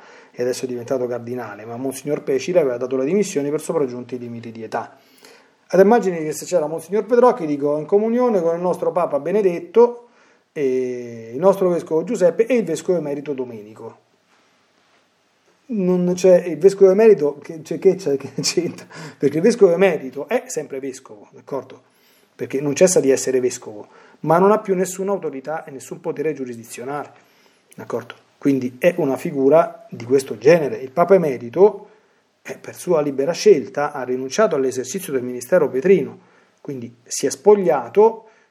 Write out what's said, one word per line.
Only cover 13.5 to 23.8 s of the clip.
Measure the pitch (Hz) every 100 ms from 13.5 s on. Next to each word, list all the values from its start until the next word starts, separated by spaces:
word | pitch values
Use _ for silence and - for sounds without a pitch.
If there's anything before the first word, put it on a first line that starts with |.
| 113 104 110 113 - _ _ _ _ _ _ _ _ _ _ _ _ _ _ _ _ -
Non | 220 180 180 180
c'è | 180 185 175
il | 180 147
Vescovo | 190 190 190
Emerito, | 190 226 175 147 147
che, | - 160
cioè, | - 165
che | 190 185
c'è, | 143 139
che | 123 -
c'entra? | 160 - 170 - - - 156 -
Perché | 143 156
il |
Vescovo | 208 233 196
Emerito | 170 196 156 131 139 -
è | 247 254
sempre | 160 135 135
Vescovo, | 135 127 - 107 -
d'accordo? | 131 - 135 117 - _ _ _ _ _ -
Perché | 113 135
non | 147
cessa | 135 185 170
di | 135
essere | 127 - 127
Vescovo, | 123 - 117 104